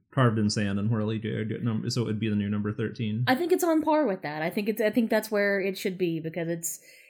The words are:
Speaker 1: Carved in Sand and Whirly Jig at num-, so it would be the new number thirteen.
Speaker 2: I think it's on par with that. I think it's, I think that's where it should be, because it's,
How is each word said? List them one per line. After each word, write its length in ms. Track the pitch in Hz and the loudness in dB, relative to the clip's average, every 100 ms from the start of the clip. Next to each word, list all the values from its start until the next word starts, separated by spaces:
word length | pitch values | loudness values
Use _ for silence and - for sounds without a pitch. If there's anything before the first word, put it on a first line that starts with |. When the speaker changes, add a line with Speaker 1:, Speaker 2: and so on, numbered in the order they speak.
| _ | _
Speaker 1:
Carved 240 | - 123 110 | 2 4 4
in 100 | 104 | 2
Sand 300 | 110 101 98 | 2 0 0
and 120 | 104 | 0
Whirly 280 | 117 107 110 | 0 0 -2
Jig 320 | 107 123 107 | -4 -4 -4
at 120 | - | -4
num-, 240 | 120 110 - | -2 -2 -2
so 120 | 120 | -2
it 40 | 110 | -2
would 140 | 107 | -2
be 80 | 110 | 0
the 80 | 104 | 0
new 120 | 101 | 0
number 240 | 104 104 | 0 -2
thirteen. 520 | 104 107 - 110 107 127 | -2 -4 -4 -4 0 0
Speaker 2:
I 80 | |
think 160 | 254 349 | 2 2
it's 120 | 359 | 2
on 180 | 339 320 | 2 2
par 240 | 320 302 269 | 2 2 2
with 160 | 190 | -2
that. 200 | 147 151 | -4 -4
I 80 | 160 | -4
think 180 | 214 208 | -2 -2
it's, 120 | 214 | 0
I 100 | 214 | 2
think 200 | 247 226 | 2 2
that's 200 | 220 214 | 2 0
where 300 | 208 202 196 | 2 2 2
it 160 | 190 190 | 0 -2
should 220 | 208 180 | -4 -2
be, 200 | 180 165 | -2 -2
because 280 | 160 160 165 | -4 -4 -4
it's, 300 | 170 - - - - - | -4 -6 -10 -16 -20 -12